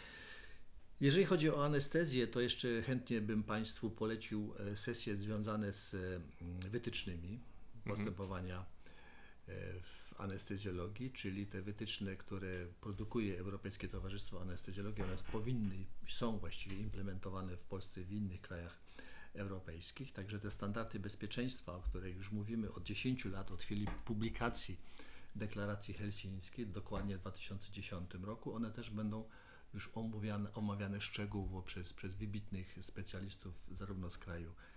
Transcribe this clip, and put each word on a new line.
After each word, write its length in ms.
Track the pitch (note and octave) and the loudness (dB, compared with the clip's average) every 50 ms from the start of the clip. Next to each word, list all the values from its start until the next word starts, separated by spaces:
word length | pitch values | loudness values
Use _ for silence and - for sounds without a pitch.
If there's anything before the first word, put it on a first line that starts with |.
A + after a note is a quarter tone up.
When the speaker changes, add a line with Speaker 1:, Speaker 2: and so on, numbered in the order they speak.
| - - - - - - - - - - - - - - - - - - - - | -10 -10 -10 -12 -10 -10 -10 -10 -10 -10 -10 -10 -10 -10 -10 -10 -12 -8 0 4
Speaker 1:
Jeżeli 240 | C#3 C#3 D3 F#3+ F#3+ | 6 8 10 10 8
chodzi 260 | F#3 F#3+ D#3 D#3 D#3 | 8 8 6 6 6
o 140 | D3 C#3+ C#3+ | 6 6 6
anestezję, 600 | D3+ D3 C#3 C#3 - - E3 E3+ D3 B2+ B2+ A#2 | 6 6 6 6 6 6 6 6 6 6 4 4
to 140 | A#2+ - B2 | 4 4 4
jeszcze 420 | B2 A#2+ - - - B2 A#2 A2+ | 6 6 6 4 4 4 4 2
chętnie 380 | G#2 C3 B2+ B2 - - A#2+ A2 | 4 2 2 2 2 2 2 2
bym 220 | G#2 G#2+ A2 G#2+ | 4 4 4 4
Państwu 480 | G#2+ - G#2+ A2 A2 - - - A#2+ G#2 | 4 4 2 2 2 2 0 2 0 0
polecił, 640 | - - A2 A2 A2 G#2+ - - G#2+ G#2+ G#2 A2 - - G2+ G2+ | 0 2 2 2 2 0 -2 -2 0 0 0 -2 -2 -2 -2 0
e, 40 | G2+ | 0
sesje 400 | - - B2 A#2 - - A2 G2+ | 2 2 2 2 2 2 2 0
związane 560 | G2+ G2+ G#2 G#2+ G#2 G#2 A2 G#2+ G#2+ G#2 G2+ | 0 2 2 2 2 2 2 2 2 2 2
z, 220 | G2 - - - G#2 | 0 0 0 -2 -2
e, 40 | F#2 F#2 F#2 F#2 F2 D#2+ C2+ - - F2 | 0 0 0 0 -2 -4 -6 -8 -8 -6
mm, 160 | E2+ F2 F2+ | -4 -4 -4
wytycznymi 680 | F#2 G2 A2+ A#2 - A2+ G2+ - - G2 E2+ E2 E2+ F2+ A2+ B2 - - - - - - - | -2 -2 -2 -2 0 2 2 2 2 2 0 -2 -4 -4 -4 -6 -6 -8 -10 -8 -8 -8 -8
Speaker 2:
Mhm. 220 | - - - G2+ | -4 -2 0 0
Speaker 1:
postępowania, 600 | G2+ G#2 G#2 F2+ G2 G2 F#2 F#2+ F2+ F#2 F2+ F2+ F2+ | 2 2 0 0 -2 -2 -2 -2 -2 -2 -2 -2 -2
e, 60 | F#2 - - - - - - - - - - - - - - - - - F#2 F#2 F#2 F2+ F2+ F2+ | -4 -6 -8 -10 -10 -12 -12 -12 -12 -12 -14 -14 -14 -14 -14 -14 -10 -8 -6 -6 -4 -4 -4 -4
w 340 | F2+ - - - - - - - | -6 -6 -8 -10 -8 -8 -6 -4
anestezjologii, 920 | G2 G2 F#2+ G2 - - G2+ F#2+ G2+ F#2+ F2+ F2 E2+ G2+ G2+ G#2 B2+ C3 | -2 -2 -2 -2 -2 -2 -2 0 0 0 0 0 0 -2 -2 -2 -4 -4
czyli 360 | - - - G2 F#2+ G2+ G2+ | -2 -2 -2 0 0 0 -2
te 160 | G2+ - G2+ | -2 -2 -4
wytyczne, 540 | F#2+ G#2 G2+ G#2 A2 - - - G#2 F#2+ F#2+ | -2 -2 -2 -2 -2 -2 0 0 0 -2 -2
które 500 | F#2+ - - G2+ F#2+ F#2+ F#2 F#2 F2+ F2+ E2+ - - | -4 -4 -4 -4 -2 -2 -2 -2 -2 -4 -4 -8 -8
produkuje 580 | - G#2+ G2 G2+ G#2+ - - A#2 G#2 G2 F#2 F2+ | -6 -4 -2 -2 -2 0 2 2 4 2 2 0
Europejskie 500 | F#2 G2 G2 F#2+ - G2 - - - F#2 | -2 -2 -2 -2 -2 -4 -4 -2 -2 -2
Towarzystwo 540 | - F#2+ F#2 F#2+ G2+ G2 - - - F2 | -2 -2 -2 0 0 0 0 0 0 0
Anestezjologii, 640 | F#2 F#2 F2+ - - G#2 G2 G2 G2 G#2+ G#2 G#2 F#2 | 0 0 0 0 -2 -2 -2 0 0 0 2 2 2
one 120 | F#2 F#2 F#2+ - - | 2 2 2 2 2
powinny, 540 | - A2 G#2 B2 B2+ A#2 G#2+ F#2+ F#2+ F#2+ F#2 - - - - - | 2 2 4 4 4 4 4 4 4 2 0 0 0 2 2 2
są 300 | - - A#2+ A2+ G#2+ F#2+ | 4 4 4 4 4 4
właściwie 380 | F#2 E2+ - - - F#2+ G2 | 2 2 0 0 0 0 0
implementowane 800 | G2 A2 G2 F#2 F#2+ G2 G2 F#2 F#2+ - F#2+ F#2 F#2+ F#2 F#2 F2+ | 0 0 2 2 2 2 2 0 0 0 0 0 0 -2 -2 -2
w 80 | F2+ - | -4 -4
Polsce, 400 | - G2 F#2+ G2+ - - F#2 F2+ | -2 -2 -2 -2 -2 -2 -4 -4
w 80 | F#2+ | -2
innych 280 | G#2 G#2 G#2 F#2 F2 - | 0 2 2 0 0 -2
krajach 380 | - - F2+ E2+ F2 E2 - - - - - - - - - - - - - | -6 -6 -6 -4 -6 -6 -8 -12 -14 -14 -12 -10 -8 -8 -6 -6 -6 -6 -4
europejskich. 800 | - G2+ G2 F#2+ F#2 - E2 E2 E2+ - - - - C3 - | -2 -2 -2 -2 -4 -4 -6 -4 -4 -2 -2 -2 -4 -6 -6
Także 260 | - G#2+ F#2+ G#2 G#2+ G2+ | -4 -6 -4 -2 -2 -2
te 120 | G#2 G2+ | -2 -2
standardy 500 | - - G#2 G2+ G#2 A#2 G#2+ - - G2+ | -2 0 0 0 2 2 0 0 -2 -2
bezpieczeństwa, 720 | G2 G2+ - - A2 G2+ - A#2+ B2 C3 B2+ - - F2 | -2 -2 -2 -2 -2 0 0 2 2 2 0 -2 -2 -4
o 80 | F2 F#2 | -4 -2
których 360 | - - - F#2 F#2+ F#2 F#2 | 0 0 0 0 0 -2 -2
już 160 | F#2 G2 G2 | -2 -2 -2
mówimy 400 | G#2+ G#2 G#2 G#2+ A#2 A2+ G#2+ F#2+ | 0 0 0 0 0 0 0 0
od 100 | - F2 | -2 -2
dziesięciu 480 | F2+ - G2 - - C3 B2+ - - G2 | -2 -2 0 2 2 2 2 2 2 0
lat, 200 | F#2+ F#2+ F#2+ - | 0 0 0 0
od 120 | F#2 - | 0 0
chwili 240 | - - G#2 G2+ G2+ - - - - | 2 2 2 2 2 2 2 0 0
publikacji 720 | - A2 G#2 A2+ A2+ - - A#2 A#2+ A#2 - - F#2+ F2+ - - - - - - - - - - - - | 2 2 4 4 4 4 4 4 4 6 4 4 2 0 -2 -4 -6 -6 -6 -6 -6 -6 -6 -6 -4 -2
deklaracji 600 | G#2+ A2 G#2 - G#2 G2+ G#2 G2+ G#2 - G2+ F#2+ | -2 0 0 2 2 2 2 2 0 0 -2 -2
helsińskiej, 720 | - G#2+ G#2 G#2 - - G2 G2 F#2 - - - B2+ A#2 | 0 0 0 0 0 0 -2 -2 -4 -4 -4 -4 -4 -2
dokładnie 500 | G2+ F#2+ G2+ - - G#2 G2 G2+ G2 G2 | -2 -2 -2 -2 0 0 0 2 0 0
w 40 | F#2 | 0
dwa 100 | - G2 | -2 -4
tysiące 420 | - - - - G2+ G2 - - | -4 -4 -4 -2 -2 -4 -4 -4
dziesiątym 520 | G#2 G#2 G2+ - G2+ F2 F2+ - - F2+ F#2+ | -4 -4 -4 -2 -2 -4 -4 -4 -4 -4 -4
roku, 300 | G#2 A2+ - - C3+ G2+ | -4 -4 -4 -4 -4 -2
one 160 | A2+ A2+ G#2+ | 0 0 0
też 200 | - A#2+ A#2 A2 | -2 -4 -4 -2
będą 340 | G#2 G#2+ G#2+ G#2 A2 A2 A2+ - - - - - - - - - - | -2 0 0 2 0 0 -2 -6 -10 -14 -16 -16 -16 -14 -12 -8 -6
już 160 | G2+ - - - | -6 -6 -4 -2
omówiane, 580 | A2+ A2+ A2 G#2+ G#2 G#2+ G#2+ G#2 G2+ G2+ G2 | -2 0 0 0 0 0 2 2 2 0 0
omawiane 480 | - A2 G#2+ G#2 G2+ G2+ G2+ G2 G2 - | 0 0 0 2 2 2 0 0 0 0
szczegółowo 640 | - - - A2 G2+ G2+ G#2+ G2+ F#2+ F#2+ F#2+ F#2 | 0 0 2 0 0 2 2 0 0 0 -2 -2
przez, 300 | - - - F#2+ F2+ - | -4 -4 -4 -4 -4 -6
przez 220 | - - - F#2+ F#2+ | -6 -4 -4 -4 -2
wybitnych 640 | G2 A2 G#2 G#2 G#2 - - G2 F#2 F#2 - - - | -2 -2 0 0 -2 -2 -2 -2 -2 -4 -4 -6 -8
specjalistów 720 | G2 - - G2+ F#2+ - - F#2 G2+ G2 - - - F#2+ F2 - - - | -8 -6 -6 -6 -4 -4 -4 -4 -4 -4 -6 -6 -6 -8 -6 -6 -6 -6
zarówno 380 | F#2+ F#2+ F#2+ G2 F#2+ F#2+ F2+ F2 | -4 -4 -2 -2 -2 -2 -2 -2
z 80 | - - | -4 -6
kraju, 360 | - F#2 E2+ E2+ E2 E2+ - - - - - | -4 -4 -4 -4 -4 -6 -8 -10 -12 -14 -14